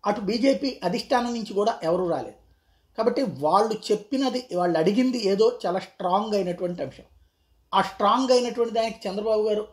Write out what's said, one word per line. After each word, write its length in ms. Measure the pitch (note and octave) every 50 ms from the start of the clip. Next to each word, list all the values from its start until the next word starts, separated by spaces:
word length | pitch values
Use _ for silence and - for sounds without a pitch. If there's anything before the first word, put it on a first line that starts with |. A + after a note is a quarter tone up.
| -
అటు 140 | G#3 G#3 A#3
బీజేపీ 600 | G3+ F#3 A3+ A#3 A#3 C4+ C4+ C4+ C#4+ C4 B3 - -
అధిష్టానం 480 | F3 G3+ A#3 - - C4+ B3 A#3+ A#3+
నుంచి 200 | A#3+ A#3 G#3 - G#3
కూడా 240 | G3 G#3 A3 A#3 -
ఎవరు 260 | E3+ D#3+ E3+ F3+ F#3 E3+
రాలేదు. 300 | E3 C3+ A#2 - - _ _ _ _ _ _ _ _ _ _ _ _ -
కాబట్టి 240 | A3 A#3+ - C4+
వాళ్ళు 520 | C#4 G3+ C3+ B2+ C#3+ D3+ E3+ G3+ A3 A3 G#3+
చెప్పినది, 640 | - - - G#3 G#3 - - C#4 C4 C#4 B3+ G#3+ B3+ - - -
వాళ్ళు 240 | F3 F3 F3 E3+ D#3+
అడిగింది 400 | E3 G3 G3+ B3 B3+ B3+ B3 A#3+ G#3+ F#3+
ఏదో 300 | G3 G3 A3 A#3 - - -
చాలా 120 | F3+ F3+ F#3+
స్ట్రాంగ్ 560 | F#3 - _ _ G3 F3 F3+ G3+ G#3+ A3 G#3
అయినటువంటి 480 | G3+ F#3 F3 F3 - F#3 F3 F3 F3
అంశం. 220 | C#3+ C3 - - - _ _ _ _ _ _ _ _ _ _ _ _ _ -
ఆ 80 | G3
స్ట్రాంగ్ 480 | F#3+ - - - G#3+ G3+ G#3 B3+ C4+ B3
అయినటువంటి 440 | B3+ B3 A#3+ A#3+ G#3 A#3+ A#3 A#3 G#3+
దానికి 340 | A3+ A3+ A3+ G#3+ - - G3
చంద్రబాబు 340 | F#3 G#3 G#3+ A3 A3 G#3+
గారు 260 | G#3+ G#3+ G#3+ G#3 G#3+ -